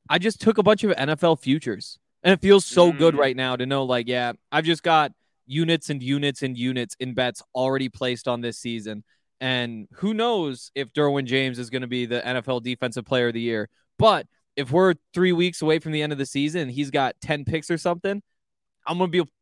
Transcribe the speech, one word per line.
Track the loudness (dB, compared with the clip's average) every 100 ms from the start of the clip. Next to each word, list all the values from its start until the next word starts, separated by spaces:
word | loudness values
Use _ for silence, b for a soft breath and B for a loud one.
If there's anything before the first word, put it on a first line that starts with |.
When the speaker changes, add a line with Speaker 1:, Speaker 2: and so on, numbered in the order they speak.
| -2
Speaker 1:
I | 0
just | 0 0
took | 2 4
a |
bunch | 4 4
of | 2
N | 0 -2
F | 2
L | 2 2
futures, | 2 -2 -2 -8 -10 -20 _ _
and | 2
it | 4
feels | 8 6
so | 6 6 6
good | 6 4
Speaker 2:
Mm. | 6
Speaker 1:
right | 2 2
now | -2 -2
to | -2
know, | -2
like, | 0 -2 0
yeah, | -2 -2 -6 _
I've | -2
just | 0 0
got | 2 2 2 -4 _ _
units | -8 -2 0 0 -2
and | -6
units | -2 -2 -2 -4
and | -6 -4
units | -4 -4 -6 -8
in | -6
bets | -2 -2 -4 -8
already | -4 0 0 -4
placed | -4 -4 -4 -4
on | -4
this | -4 -8
season. | -8 -8 -10 -12 -14 _ _ -10
And | -4 -2 -4 -8 -16
who | -6 -4
knows | -2 0 0 -2 -6 -10
if | -10 -6
Derwin | 0 0 0 0
James | 0 0 -4
is | -6
gonna | -8 -4
be | -4 -2
the | -4 -4
N | -4
F | -4
L | -4
Defensive | -4 -6 -6 -6
Player | -2 0 0
of |
the | -2
Year. | -4 -4 -6 _ _ 2
But | 4 4 0 _ _
if | -8 0
we're | 4 4 2 _
three | 0 2
weeks | 4 0 0
away | 0 0
from | 0
the | -4
end | -4
of | -4
the | -4
season, | -2 -2 -2 -6
he's | -6 -4
got | -2 -2 -4
ten | -6 -6
picks | -4 -4 -4
or | -4
something, | -2 -2 -4 -6 -8 _ _ _ _ _ -6
I'm | -2
gonna | 0
be | 0 -2 _